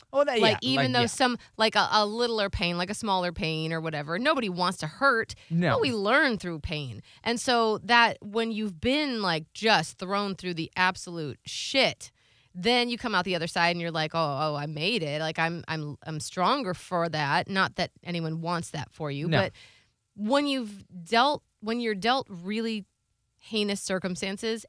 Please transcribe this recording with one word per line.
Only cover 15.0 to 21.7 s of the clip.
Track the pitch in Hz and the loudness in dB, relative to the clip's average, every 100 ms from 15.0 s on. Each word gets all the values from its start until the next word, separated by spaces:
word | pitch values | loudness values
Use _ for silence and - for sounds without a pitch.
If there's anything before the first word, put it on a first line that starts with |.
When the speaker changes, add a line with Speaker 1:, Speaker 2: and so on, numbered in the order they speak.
Speaker 2:
it. | 151 151 | -2 -4
Like, | 160 165 | -4 -2
I'm, | 165 170 - | -2 -2 -6
I'm, | 160 147 143 - | -6 -6 -10 -8
I'm | 151 | -8
stronger | - - 180 277 202 | -6 0 2 2 -2
for | 175 - 180 170 | -6 -4 -2 0
that." | 151 143 165 - | 0 0 0 0
Not | 196 185 - | 0 0 0
that | 175 _ | -6 _
anyone | 170 175 160 160 | -8 -6 -4 -4
wants | 165 175 - | -4 -4 -4
that | 160 - | -10 -12
for | - 151 | -8 -6
you, | 139 160 | -4 0
Speaker 1:
No. | 147 | 2
Speaker 2:
but | - - - _ _ _ _ - | 0 -4 -20 _ _ _ _ -8
when | 208 277 285 | 2 2 4
you've | 269 220 202 - 180 | 0 -4 -10 -18 -16
dealt, | 165 226 269 302 _ _ | 0 4 4 2 _ _
when | 214 | -4